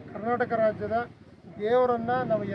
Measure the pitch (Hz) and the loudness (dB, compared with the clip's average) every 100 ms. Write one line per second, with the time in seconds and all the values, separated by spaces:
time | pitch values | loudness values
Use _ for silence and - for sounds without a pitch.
0 | - 202 220 240 240 226 220 208 208 226 | -14 -8 -2 0 0 2 2 0 -2 -2
1 | 240 - - - - 175 208 247 247 240 | -4 -10 -20 -20 -18 -6 2 4 4 2
2 | 233 254 247 214 202 | 0 0 0 0 -2